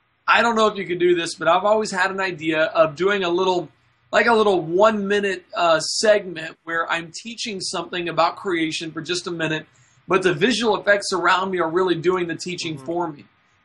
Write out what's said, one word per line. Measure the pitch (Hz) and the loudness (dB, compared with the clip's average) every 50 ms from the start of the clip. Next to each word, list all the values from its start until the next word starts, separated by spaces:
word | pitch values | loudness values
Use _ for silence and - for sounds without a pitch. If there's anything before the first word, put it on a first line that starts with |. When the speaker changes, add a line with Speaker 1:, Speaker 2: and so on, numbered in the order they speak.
| _ _ _ _ - | _ _ _ _ 0
Speaker 1:
I | - 175 208 233 | 2 2 4 2
don't | 233 226 | 2 2
know | 220 220 | 2 2
if | 208 208 | 2 0
you | 196 180 | -2 -6
could | 160 175 165 | -6 -2 0
do | 175 180 175 | 2 2 2
this, | 170 170 165 - | 2 0 -6 -6
but | - 160 | -2 2
I've | 160 170 180 185 | 2 2 4 4
always | 208 220 220 220 - | 2 2 2 0 -2
had | 202 185 185 196 | -2 -2 -2 -2
an | 190 196 | -2 -2
idea | 190 185 170 147 160 160 160 156 160 | -4 -4 -4 -4 -2 0 0 2 2
of | 160 - 170 160 156 143 | 2 4 2 2 2 2
doing | 147 180 196 202 196 185 | 0 0 0 0 0 0
a | 175 | 0
little, | 170 180 185 190 185 175 156 - _ _ _ _ _ _ _ - | 0 0 0 0 0 -2 -4 -8 _ _ _ _ _ _ _ 0
like, | - 214 220 | 2 2 4
a | 240 233 | 4 4
little | 220 214 208 190 170 | 4 4 4 2 0
one-minute, | 156 156 170 185 214 220 220 208 196 196 202 208 202 196 190 185 - _ - | 0 0 2 4 4 4 4 2 0 0 0 0 0 -2 -4 -6 -10 _ -4
uh, | 175 175 165 160 156 | 0 2 4 2 2
segment | 156 - - - 226 214 208 214 185 185 165 160 160 165 165 _ - | 0 -2 -4 0 4 4 4 4 2 -6 -10 -10 -10 -12 -14 _ -10
where | 165 165 165 165 165 | -6 -4 -4 -2 -2
I'm | 165 170 170 160 165 - - | -2 -4 -6 -8 -14 -16 -16
teaching | 226 233 214 - 240 202 185 | -14 -12 -10 -8 -8 -8 -8
something | 156 - - 175 165 170 196 175 170 | -8 -6 -6 -6 -6 -6 -6 -6 -6
about | 170 160 156 165 175 170 | -4 0 2 2 0 0
creation | - - 202 175 165 160 160 156 - 170 160 | -4 -4 -4 -2 -2 -2 -2 -4 -6 -8 -8
for | 156 160 | -8 -8
just | 151 151 180 180 - | -6 -4 -4 -4 -4
a | 190 | -6
minute, | 175 165 160 156 156 156 156 _ _ _ _ _ _ _ _ | -6 -4 -4 -4 -4 -4 -8 _ _ _ _ _ _ _ _
but | - 180 185 | 0 0 2
the | 185 180 160 | 2 2 0
visual | 147 190 254 226 202 240 220 190 - | 2 2 2 2 2 0 0 0 2
effects | - 202 202 202 - - | 2 2 2 2 2 -2
around | 196 175 175 175 185 180 190 196 | -2 0 2 2 2 2 0 -2
me | 185 180 | -2 -2
are | 165 160 | -2 0
really | 160 185 190 180 170 | 0 0 2 2 0
doing | 165 147 180 185 185 175 | 0 0 0 0 0 -2
the | 170 160 | -4 -6
teaching | - - 180 180 180 - 165 160 | -8 -8 -8 -8 -8 -6 -8 -8
Speaker 2:
Mm-hmm. | 131 131 | -8 -8
Speaker 1:
for | 147 170 175 175 | -6 -4 -4 -4
me." | 160 147 143 - _ _ _ _ _ _ _ | -6 -8 -12 -18 _ _ _ _ _ _ _